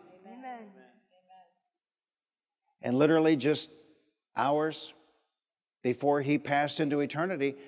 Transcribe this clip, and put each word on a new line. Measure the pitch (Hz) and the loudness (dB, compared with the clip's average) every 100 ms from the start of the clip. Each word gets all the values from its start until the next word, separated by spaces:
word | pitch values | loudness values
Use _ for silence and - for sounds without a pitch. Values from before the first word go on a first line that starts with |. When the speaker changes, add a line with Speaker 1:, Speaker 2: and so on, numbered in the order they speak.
| - - | -18 -20
Speaker 1:
Amen. | - 254 262 240 208 190 127 _ _ 185 185 185 185 _ _ _ _ _ _ _ _ _ _ _ _ _ | -20 -18 -16 -16 -18 -20 -20 _ _ _ _ -20 _ _ _ _ _ _ _ _ _ _ _ _ _ _
Speaker 2:
And | - 127 | -2 2
literally | 151 160 160 | 4 6 4
just | 147 139 147 - - - _ _ _ _ - | 2 2 0 -4 -10 -20 _ _ _ _ -4
hours | 131 151 156 143 - - _ _ _ _ _ _ _ _ | 0 0 -2 -4 -10 -14 _ _ _ _ _ _ _ _
before | 123 120 143 143 | -2 0 2 2
he | 139 147 | 2 0
passed | 143 143 147 - | 0 0 0 0
into | 147 147 | 0 0
eternity, | 143 147 180 165 139 139 | -2 -2 -4 -2 -4 -4